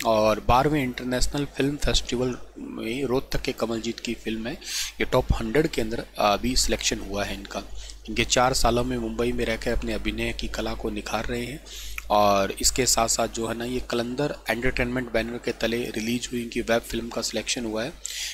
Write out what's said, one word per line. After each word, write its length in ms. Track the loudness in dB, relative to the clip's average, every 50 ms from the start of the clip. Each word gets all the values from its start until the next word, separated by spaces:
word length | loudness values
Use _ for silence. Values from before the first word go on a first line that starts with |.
| 2
और 380 | 4 6 6 6 6 4 4 4 6
बारहवें 340 | 6 6 6 6 4 2 0
इंटरनेशनल 600 | 0 -2 -4 -2 0 2 2 2 2 2 0 -2
फिल्म 320 | -2 0 0 0 0 0
फेस्टिवल 640 | 0 2 2 2 2 0 0 0 0 0 0 -2 -4 -8 -14 -14 -14
में 460 | -12 -10 -10 -8 -6 -4 -4 -2 0
रोहतक 380 | 0 0 0 0 0 -2 -2 -2
के 100 | -2 -4
कमलजीत 480 | -2 -2 -2 -2 -2 -4 -4 -6 -4
की 140 | -4 -6 -4
फिल्म 320 | -4 -4 -4 -4 -4 -4
है, 80 | -6 -8 -8 -8 -8 -6 -6 -6 -4 -4 -4
ये 40 | -2
टॉप 220 | 2 2 2 4 4 2
हंड्रेड 360 | 2 2 2 2 4 2 2
के 140 | 2 0 -2
अंदर 240 | 0 -2 -6 -6 -6 -2 2
अभी 380 | 4 4 4 4 2 2 2
सिलेक्शन 420 | 2 2 2 2 0 0 0 -2 -2
हुआ 260 | -4 -4 -4 -4 -4
है 100 | -4 -4
इनका। 280 | -8 -8 -10 -8 -10 -8 -8 -8 -10 -10 -10 -12 -14 -10 -4
इनके 160 | 0 0 0
चार 300 | 2 4 4 4 4 4
सालों 300 | 4 4 4 4 4 2
में 140 | 0 0 -2
मुंबई 340 | -2 -2 -2 0 0 0 0
में 120 | 0 0
रहकर 280 | 0 -2 -2 0 0 0
अपने 200 | 0 0 -2 -2
अभिनय 400 | -2 -2 -2 -2 -2 -2 -4 -2
की 160 | -4 -4 -4
कला 260 | -4 -4 -4 -4 -4
को 160 | -4 -4 -4
निखार 340 | -4 -4 -4 -4 -2 -2 -2
रहे 220 | -2 -4 -4 -4
हैं। 180 | -6 -8 -10 -12 -14 -14 -12 -10 -10 -10 -8 -2 2
और 400 | 4 6 6 6 6 6 4 2
इसके 360 | 0 0 2 2 2 4 2
साथ 220 | 4 4 4 4 2
साथ 200 | 2 0 0 -2
जो 200 | -2 -2 -4 -2
है 100 | -2 -4
ना, 60 | -4
ये 160 | -4 -4 -4
कलंदर 560 | -4 -2 -2 -2 -2 -2 -2 -2 -2 -2 -4 -4 -4 -2
एंटरटेनमेंट 640 | -2 0 0 0 0 0 0 0 0 -2 -2 0 0
बैनर 200 | -2 -2 -2 -4
के 200 | -6 -4 -4 -4
तले 260 | 0 0 0 0 0
रिलीज 500 | -2 -2 -4 -4 -2 0 -2 -2 -2 -4 -4
हुई 100 | -4 -4
इनकी 180 | -4 -4 -2
वेब 220 | 0 2 2 2 0
फिल्म 260 | -2 -6 -6 -6 -6
का 140 | -6 -4 -4
selection 420 | -4 -4 -4 -4 -4 -4 -4 -4
हुआ 200 | -4 -2 -4 -4
है। 80 | -6 -6 -8 -8 -8 -6 -6 -8 -8